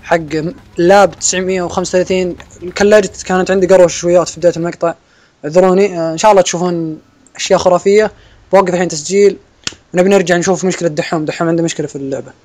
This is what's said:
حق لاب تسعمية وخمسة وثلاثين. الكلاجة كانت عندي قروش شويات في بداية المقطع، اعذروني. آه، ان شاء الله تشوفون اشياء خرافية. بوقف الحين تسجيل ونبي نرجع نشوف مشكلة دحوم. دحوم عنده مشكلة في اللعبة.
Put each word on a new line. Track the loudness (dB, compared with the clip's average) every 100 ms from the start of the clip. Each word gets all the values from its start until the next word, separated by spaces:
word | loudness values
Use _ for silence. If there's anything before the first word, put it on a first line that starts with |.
حق | -2 -4 -2 -6 -6 -10 -16 -2
لاب | 4 4 4 0
تسعمية | -4 -4 -2 -4
وخمسة | -4 -6 -2 -2
وثلاثين. | 0 -2 -2 -6 -16 -16
الكلاجة | -14 -2 4 4 2 -10 -4
كانت | -2 0
عندي | 0 4
قروش | 4 4 2
شويات | 0 0 0
في | 0
بداية | -2 0
المقطع، | -8 -4 -6 -6 _ _ _ _
اعذروني. | -2 2 4 2 0 -2
آه، | -6
ان | 0
شاء | 4
الله | 4
تشوفون | 2 -2 -4 -4 -6 -10 _ _ _ -14
اشياء | -2 0
خرافية. | 2 2 2 2 2 -6 _ _ _
بوقف | 2 2
الحين | -2 -4
تسجيل | -6 -4 2 2 0 _ _ -16 -16 _
ونبي | 0 2
نرجع | 2 2 0
نشوف | 0 -2
مشكلة | -2 -2 -4
دحوم. | -6 -6 -6
دحوم | -6 -4 -2
عنده | -2
مشكلة | -2 -6 -8
في | -8
اللعبة. | -8 -8 -10 -20